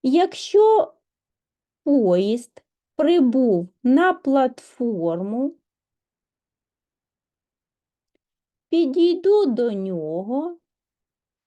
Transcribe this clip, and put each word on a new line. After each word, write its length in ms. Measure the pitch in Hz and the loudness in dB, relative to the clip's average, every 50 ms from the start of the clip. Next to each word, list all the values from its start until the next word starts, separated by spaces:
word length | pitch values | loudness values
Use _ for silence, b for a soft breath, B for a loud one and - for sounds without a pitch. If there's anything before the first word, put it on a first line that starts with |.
| - | -2
Якщо 880 | 262 262 339 370 370 - - - - - 415 427 440 440 415 - - _ _ _ _ _ _ _ _ _ _ _ _ _ _ _ _ _ _ _ | 0 2 2 0 0 -4 -14 -14 0 2 4 4 6 4 2 0 -2 _ _ _ _ _ _ _ _ _ _ _ _ _ _ _ _ _ _ _
поїзд 800 | 294 285 277 220 185 175 180 196 202 220 240 240 _ _ - _ _ _ _ _ _ _ | 0 2 2 2 2 2 2 0 -2 -4 -4 -6 _ _ -20 _ _ _ _ _ _ _
прибув 760 | - 302 302 349 349 269 247 226 269 254 233 196 175 175 180 _ _ - | -2 0 2 2 2 2 2 2 2 2 2 0 0 -2 -6 _ _ 0
на 300 | 247 262 277 370 370 359 | 2 2 2 2 0 -2
платформу, 1400 | 359 _ 277 269 277 262 254 254 - - - _ _ 247 233 220 175 165 170 165 170 190 202 214 247 269 294 330 _ _ _ _ _ _ _ _ _ _ _ _ _ _ _ _ _ _ _ _ _ _ _ _ _ _ _ _ _ _ _ _ _ _ _ _ _ _ _ _ _ _ _ _ _ _ _ _ _ _ _ _ _ _ _ _ _ _ _ _ _ _ _ | -2 _ -2 0 0 0 0 -4 -10 -20 -20 _ _ -6 -4 -4 -4 -4 -4 -4 -4 -6 -8 -6 -6 -6 -6 -8 _ _ _ _ _ _ _ _ _ _ _ _ _ _ _ _ _ _ _ _ _ _ _ _ _ _ _ _ _ _ _ _ _ _ _ _ _ _ _ _ _ _ _ _ _ _ _ _ _ _ _ _ _ _ _ _ _ _ _ _ _ _ _
підійду 760 | - 330 339 269 262 359 339 349 339 370 339 392 415 415 403 | -2 -2 -2 0 0 0 0 0 0 0 0 2 2 2 2
до 260 | 277 226 233 240 240 | 0 -2 -2 -2 -4
нього 880 | 208 196 190 190 185 170 156 156 160 175 196 208 247 277 311 359 349 339 _ _ _ _ _ _ _ _ _ _ _ _ _ _ _ _ _ | -4 -6 -6 -6 -6 -6 -6 -6 -8 -8 -6 -6 -6 -6 -6 -8 -12 _ _ _ _ _ _ _ _ _ _ _ _ _ _ _ _ _ _